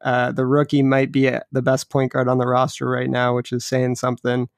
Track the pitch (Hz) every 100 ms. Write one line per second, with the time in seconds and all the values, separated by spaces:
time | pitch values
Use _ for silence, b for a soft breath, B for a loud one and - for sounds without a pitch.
0 | 131 123 123 127 127 143 143 143 135 135
1 | 135 135 135 123 - 135 127 131 - 139
2 | 131 135 127 127 123 127 131 - 127 127
3 | 127 127 123 123 120 123 - 131 127 120
4 | 131 120 123 123 123